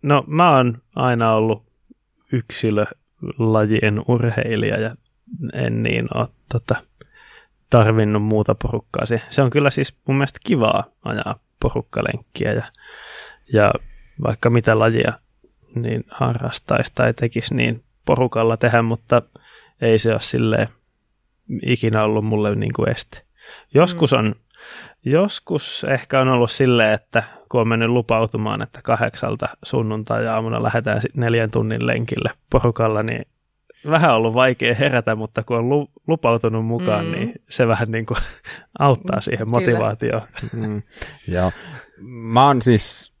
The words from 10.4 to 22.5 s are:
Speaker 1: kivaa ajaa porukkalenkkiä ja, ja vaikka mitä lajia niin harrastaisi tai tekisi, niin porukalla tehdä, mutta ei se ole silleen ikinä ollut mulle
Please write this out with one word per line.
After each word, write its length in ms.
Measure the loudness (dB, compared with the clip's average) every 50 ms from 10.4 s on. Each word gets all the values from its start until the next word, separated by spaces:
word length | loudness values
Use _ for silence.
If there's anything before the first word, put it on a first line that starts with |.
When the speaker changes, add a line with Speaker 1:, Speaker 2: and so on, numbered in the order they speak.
| _
Speaker 1:
kivaa 380 | 0 2 2 4 2 2 0 -2 -4 _ _ _
ajaa 340 | -6 -6 -4 -4 -6 -8 -10 _ _ _ _
porukkalenkkiä 920 | -4 -2 -2 -2 -8 _ -6 -4 -4 -2 -4 -6 -10 _ _ -6 -4 -2 -2
ja, 100 | -4 -6 -8 _ -20 -20 -20 -20 -20 -20 -20 -20 -20 -20 -20 -20 _ _ _ 2
ja 200 | 4 4 4 2 0 -6 -10 -20 -20 -20 -20 _ -6 -4
vaikka 260 | -4 -4 0 0 2
mitä 280 | 2 2 2 2 2 4
lajia 340 | 4 2 2 2 0 0 -2 -6 _ _ _ _ _ _ _ _ _ _ -8
niin 300 | -6 -6 -4 -4 -6 -6 _
harrastaisi 800 | -6 -4 -2 -2 -2 -4 -6 -6 -8 -8 _ -2 -2 0 -2 -4 _
tai 200 | 0 0 0 0
tekisi, 400 | 0 -4 -4 -4 -4 -6 -4 -2
niin 280 | -2 0 -2 -2 -4 _ _ _ _ _
porukalla 500 | 0 2 2 2 0 0 0 0 0 0
tehdä, 260 | 2 0 2 2 2 2
mutta 400 | 2 -2 -4 _ _ 0 0 0 _ _ -20 _ -20 -20 -20 _ _ _ _
ei 180 | 2 2 2 4
se 140 | 2 2 0
ole 80 | 0
silleen 480 | -2 -4 -2 0 0 0 2 0 0 -2 -4 _ _ _ _ _ _ _ _ _ _ _ _ _ _ -10 -10 -8 -2
ikinä 420 | -2 -2 0 0 0 0 0 0
ollut 200 | 0 0 -2 -2
mulle 300 | -2 -2 0 0 0